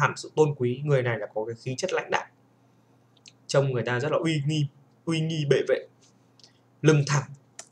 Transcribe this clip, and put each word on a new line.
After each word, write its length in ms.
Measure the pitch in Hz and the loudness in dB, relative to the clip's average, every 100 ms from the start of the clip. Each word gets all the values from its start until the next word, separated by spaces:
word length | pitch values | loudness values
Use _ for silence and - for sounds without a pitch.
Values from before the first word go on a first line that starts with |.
hẳn 120 | 131 - | 0 -2
sự 140 | - 156 | -4 2
tôn 180 | 151 | 2
quý, 260 | - 123 127 | 2 -2 -2
người 180 | 147 135 | 0 2
này 160 | 123 110 | 2 -2
là 80 | 104 | -4
có 100 | 110 | -6
cái 100 | 113 | -6
khí 200 | 113 131 127 | -6 -8 -6
chất 140 | 185 | -4
lãnh 180 | 151 - | -4 -2
đạo. 160 | - - _ _ _ _ _ _ _ _ _ - - - | -4 -4 _ _ _ _ _ _ _ _ _ -20 -18 0
Trông 260 | 143 139 | 2 2
người 100 | 123 | 0
ta 180 | 117 120 | -2 -2
rất 120 | 147 | 0
là 60 | 139 | 0
uy 240 | 160 156 139 | 0 0 0
nghi, 200 | 156 143 - _ _ | -2 -2 -6 _ _
uy 160 | - 160 | -4 -2
nghi 240 | 160 160 143 | -2 0 2
bệ 60 | 135 - | 2 2
vệ. 180 | - - _ _ _ _ _ - _ _ _ | -2 -4 _ _ _ _ _ -20 _ _ _
Lưng 200 | 151 147 143 | 4 4 4
thẳng, 240 | 143 - - _ - - | 0 -2 -12 _ -20 -20